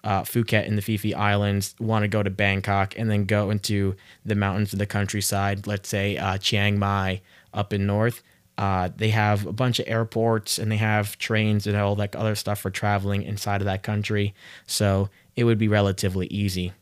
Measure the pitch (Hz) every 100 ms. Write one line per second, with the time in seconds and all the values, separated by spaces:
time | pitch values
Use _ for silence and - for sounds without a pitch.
0 | 110 98 - 120 113 110 - 104 101 107
1 | 107 - 104 101 101 101 98 - 110 110
2 | 104 104 101 95 101 98 98 98 95 -
3 | 113 104 101 104 101 104 - 101 98 95
4 | - - - 104 101 95 104 98 101 101
5 | 98 107 95 101 98 98 101 101 - 104
6 | 101 98 98 95 - 104 101 101 101 101
7 | 95 92 _ - _ 104 101 104 98 101
8 | 113 - _ _ _ - 98 95 90 -
9 | 110 110 104 104 98 110 127 113 - 113
10 | 113 113 113 110 - - 107 107 107 107
11 | 101 - - 110 107 104 104 104 101 101
12 | 101 - 110 104 - 101 104 95 104 101
13 | 98 101 95 104 - 101 98 95 - 104
14 | 104 107 101 - - - - - 104 98
15 | 98 _ _ - 117 110 110 104 101 95
16 | 98 92 92 101 101 90 90 -